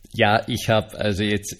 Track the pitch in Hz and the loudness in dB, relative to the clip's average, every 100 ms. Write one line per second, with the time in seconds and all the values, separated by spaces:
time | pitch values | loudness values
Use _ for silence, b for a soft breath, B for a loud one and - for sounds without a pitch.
0 | - 110 104 110 - 117 - 110 - - | -8 0 4 2 0 -4 0 0 0 -4
1 | 104 95 107 101 - - | -2 -2 -2 -2 -6 -6